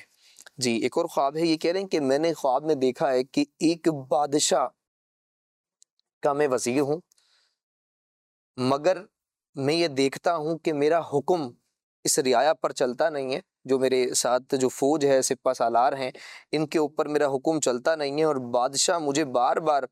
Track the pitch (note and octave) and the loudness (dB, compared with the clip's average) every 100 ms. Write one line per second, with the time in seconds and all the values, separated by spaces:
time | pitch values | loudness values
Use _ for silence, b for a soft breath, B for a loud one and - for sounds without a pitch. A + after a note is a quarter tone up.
0 | - _ B B B - B2 A#2 A#2+ - | -18 _ B B B -6 -2 0 -2 -2
1 | E3+ - C#3 D3+ E3 D#3+ E3 F#3 G3 F3 | -4 -2 -2 0 0 0 0 -2 -2 -2
2 | C#3 C3+ E3 D3+ C#3 B2+ D3+ D3+ C3 - | 0 2 0 0 0 0 0 0 0 0
3 | D#3 B2+ C3 - D3 - D#3 E3+ - C#3+ | 0 0 0 -2 -4 0 0 0 0 -2
4 | C3 D#3+ D3 D3 - F3+ C3 - _ _ | 0 0 0 0 2 0 0 -6 _ _
5 | _ _ _ _ _ _ _ _ _ _ | _ _ _ _ _ _ _ _ _ _
6 | _ _ D3 C#3+ D3 B2+ A#2+ B2+ C#3 D3+ | _ _ -2 2 2 0 0 0 0 -2
7 | - _ _ _ _ _ _ _ _ _ | -6 _ _ _ _ _ _ _ _ _
8 | _ _ _ _ _ - B2+ C#3 D3+ F#3 | _ _ _ _ _ -4 0 2 2 0
9 | G3+ _ _ _ _ - C3+ E3 E3+ C3+ | -4 _ _ _ _ -6 -2 0 0 2
10 | C3+ - - E3+ D3+ E3 - D3+ D3 E3 | 0 0 -2 -2 -2 -4 -4 0 2 0
11 | D3+ C#3+ - F3+ C3+ - _ _ _ _ | 0 -4 0 -2 -2 -10 _ _ _ _
12 | D3+ - C3 B2 C#3 D#3+ D#3 C#3 C3 B2 | -4 0 2 4 2 2 -2 -2 -2 0
13 | D#3 D3 C3+ C#3+ - _ - C3 C3 B2+ | -2 -2 -4 -6 -10 _ -2 0 2 2
14 | B2 - C3 B2 C3 C#3 B2+ - C#3 D#3 | 0 0 0 0 0 0 0 0 0 2
15 | C#3 C3+ C3 C3 - B2+ A#2 A#2 B2+ C#3 | 4 2 2 -2 -2 0 0 2 2 0
16 | B2+ - B B B D3+ D3+ E3+ D3 - | -6 -8 B B B -4 -2 0 0 -2
17 | D3+ D3 D3 C3+ C3+ D#3+ C3+ B2 B2 D#3+ | -2 2 2 0 0 0 0 0 0 0
18 | C#3+ C#3+ D#3 C#3 B2 A#2+ B2+ C3+ - F3 | -2 0 0 0 -2 0 0 0 0 0
19 | D3 C#3 D3+ B2 B2+ - D#3+ D3 C3 | 0 -2 0 0 0 0 0 0 -2